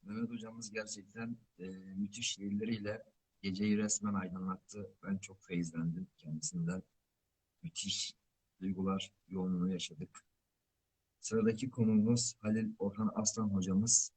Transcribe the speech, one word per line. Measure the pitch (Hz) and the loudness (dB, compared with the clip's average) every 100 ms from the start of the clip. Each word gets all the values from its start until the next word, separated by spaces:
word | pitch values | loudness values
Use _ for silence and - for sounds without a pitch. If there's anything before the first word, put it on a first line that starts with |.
Mehmet | 92 107 117 | -6 -4 -4
hocamız | 117 110 113 110 | -4 -10 -10 -8
gerçekten, | 107 107 104 98 113 117 117 _ _ | -6 -6 -8 -12 -8 -6 -6 _ _
e, | 92 95 95 95 | -10 -10 -10 -4
müthiş | 101 104 120 | -4 -2 -4
şiirleriyle | - 101 101 107 113 101 110 - _ _ _ | -4 -2 -2 0 -2 -2 -6 -10 _ _ _
geceyi | 98 95 104 104 | -4 0 4 4
resmen | - - 104 | 4 0 0
aydınlattı. | 98 131 92 92 92 _ 104 98 - | 0 -2 -4 -4 -4 _ -12 -12 -10
Ben | 95 98 | -4 -4
çok | 98 95 | -4 -16
feyizlendim | - 90 85 80 85 82 - _ | -4 -2 -2 -2 -2 -2 -6 _
kendisinden. | - 156 - 180 165 185 - _ _ _ _ _ _ _ | -8 -6 -4 -2 -2 -2 -6 _ _ _ _ _ _ _
Müthiş | 165 - 196 - - - _ _ _ _ | -12 -8 -6 -4 -4 -10 _ _ _ _
duygular | 95 92 95 95 - _ _ | -4 0 2 0 -2 _ _
yoğunluğu | 95 92 90 90 | -2 0 2 2
yaşadık. | 92 - 78 95 - _ _ _ _ _ _ _ _ _ _ | 0 -4 -8 -12 -12 _ _ _ _ _ _ _ _ _ _
Sıradaki | - - 110 220 262 | -2 4 4 4 -2
konuğumuz | - 110 107 107 120 - - | 2 6 6 6 4 2 -2
Halil | 107 110 110 - | 0 2 2 0
Orhan | 101 98 107 | -2 2 0
Aslan | - 104 - 107 | 2 0 2 2
hocamız. | 98 92 95 113 - - | 2 4 4 6 4 2